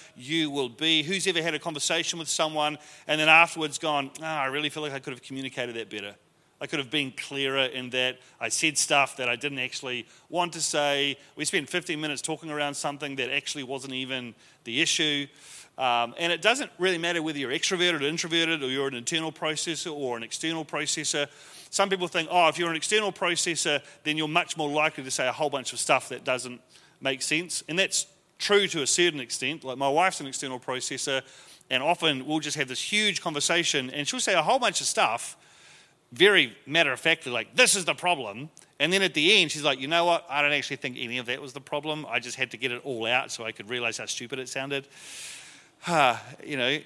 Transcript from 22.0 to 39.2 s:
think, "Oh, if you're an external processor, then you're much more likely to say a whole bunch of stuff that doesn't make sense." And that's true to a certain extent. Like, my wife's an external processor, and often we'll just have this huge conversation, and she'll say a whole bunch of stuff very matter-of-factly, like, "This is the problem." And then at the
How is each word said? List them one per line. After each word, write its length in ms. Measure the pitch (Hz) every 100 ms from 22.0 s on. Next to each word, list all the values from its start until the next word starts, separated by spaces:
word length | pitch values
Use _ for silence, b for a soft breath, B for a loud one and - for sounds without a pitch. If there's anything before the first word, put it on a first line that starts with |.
| 175
think, 180 | 175 160
"Oh, 200 | 180 160
if 80 | 151
you're 120 | 170
an 60 | 160
external 380 | - 214 208
processor, 680 | - 180 170 180 156 170 147 B B
then 140 | 151 156
you're 100 | 156
much 300 | 170 160 160
more 120 | 147
likely 360 | 151 156 147 131
to 60 |
say 180 | - 127
a 20 |
whole 180 | - 151
bunch 220 | 139 120
of 80 | 123
stuff 300 | - 135 -
that 160 | 123 -
doesn't 340 | 127 123 120 _ b b b
make 220 | 135 135
sense." 420 | - 151 175 - -
And 100 | 165
that's 260 | 190 - - _ _ _
true 300 | - 208 190
to 140 | 160
a 60 | 131
certain 340 | - 175 151
extent. 420 | 120 - 131 160
Like, 140 | 131 127
my 100 | 139
wife's 320 | 147 185 -
an 80 | 139
external 320 | 127 135 127
processor, 640 | - 127 - 131 - 131 - B B B _
and 120 | 131
often 440 | 147 175 165 135 131
we'll 160 | 156
just 160 | 147 143
have 100 | 131
this 140 | 123
huge 400 | - 208 214 165
conversation, 680 | 175 147 139 170 156 147 127
and 140 | 147 143
she'll 140 | 254
say 140 | 226
a 100 | 180
whole 160 | 156 254
bunch 220 | 233 170
of 60 | 131
stuff 500 | - 160 117 - - B B B B B B _
very 460 | 120 190 190 127 101 -
matter-of-factly, 640 | 160 147 127 165 160 131
like, 240 | 120 110 110
"This 200 | 247 196
is 100 | 170
the 80 |
problem." 560 | - 180 160 110 104 156 - B _
And 120 | 147
then 120 | 196
at 100 | 185
the 260 | 151